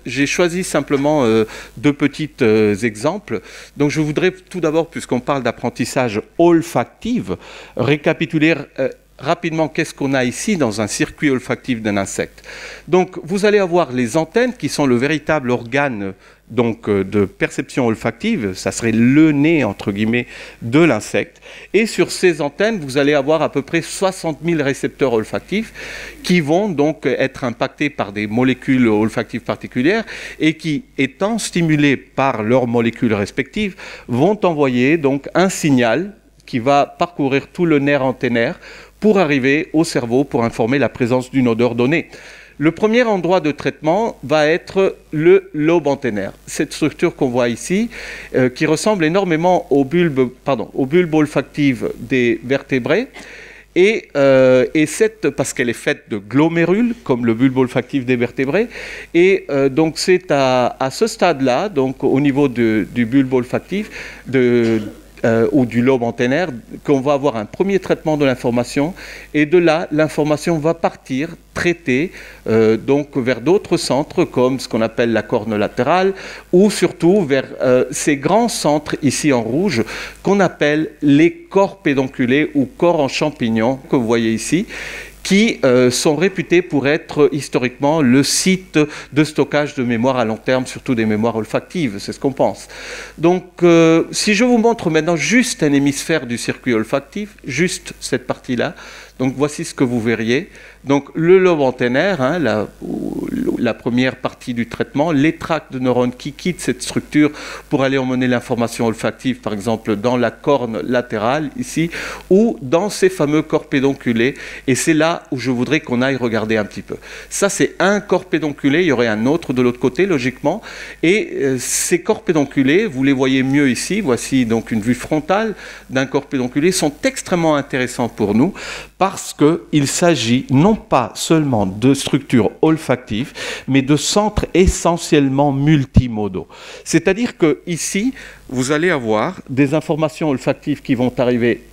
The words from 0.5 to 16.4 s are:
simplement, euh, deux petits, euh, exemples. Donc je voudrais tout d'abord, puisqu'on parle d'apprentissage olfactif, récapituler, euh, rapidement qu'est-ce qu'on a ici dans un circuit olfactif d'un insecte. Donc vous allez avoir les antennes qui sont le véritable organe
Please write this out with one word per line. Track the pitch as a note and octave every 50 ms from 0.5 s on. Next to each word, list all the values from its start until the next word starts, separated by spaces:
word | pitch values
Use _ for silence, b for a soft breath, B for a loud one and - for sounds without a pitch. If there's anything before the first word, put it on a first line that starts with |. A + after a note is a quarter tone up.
| E3 F#3
simplement, | F3+ - - D#3 C#3 - D3 C3+ C#3 D3 D#3 D3+ B2+
euh, | A2 A2 A2 G#2+ B B B B B -
deux | - A#2 D3
petits, | C#3 - D3 C#3+ - - D#3 C#3 - -
euh, | C3+ A2 G#2+ A2 G#2+ G#2 G#2
exemples. | F#2 A#2 A#2 G#2 G#2 A#2 D3 F#3 G#3 - - A#2 F#2 B B B B B B -
Donc | - C#3+ D3
je | B2+ D#3
voudrais | D#3 D3+ D3 - F3 F#3
tout | F#3 - - - - F3+
d'abord, | E3 D#3 D3 E3 D#3
puisqu'on | - - B2+ - - C3+ B2
parle | - - C#3+ C3+
d'apprentissage | A#2 A#2 A2+ - - - - - B2 - - C#3 B2+ A#2+ G2+ G#2+ - - _ -
olfactif, | E3+ E3+ E3+ E3 D#3 - - C#3 A#2 - - _ - A3 B3+ G3+ G#2 G2 F2 B B B B B B B B
récapituler, | - A2+ B2+ D3+ D3+ - F3 D#3 - E3+ E3 - D#3 D3+ D#3+ E3 C#3 C#3+ - - -
euh, | C3 A#2+ - - _ _ _ -
rapidement | B2+ D3 E3+ - - E3+ D#3 D#3+ D#3
qu'est-ce | D3 - - D#3 - -
qu'on | - C#3+ C3+ C#3
a | C3+ B2
ici | B2 A#2 - - - G#3+
dans | E3 C#3 A2+ G2 A2
un | G#2+
circuit | G2+ - - D#3 - - - D#3 C#3+
olfactif | C3 B2 - - A#2+ A2+ - - B2+ A2
d'un | G#2+ A2 G2+
insecte. | G2+ G2 - - - F2 - - - B B B B B B B B B
Donc | - D3+ F#3 F3+ F#3 - - -
vous | D3+ F#3+ G3+ G3
allez | G#3 G3+ G#3
avoir | G3 E3+ E3+ F3+ D#3+ B2+
les | B2 B2+ B2 A2+ -
antennes | D#3+ D#3+ D#3+ - A3+ B3 B3+ -
qui | - - C#3+
sont | - - D3
le | C3+ A#2+
véritable | A#2 B2+ C#3+ D#3+ D3 - - D#3 D3+ C3 A#2+
organe | B2 A2 A#2 A2+ B2 C#3 C#3+ C#3 A#2+ G2+ G2 G2 F#2 b b b b b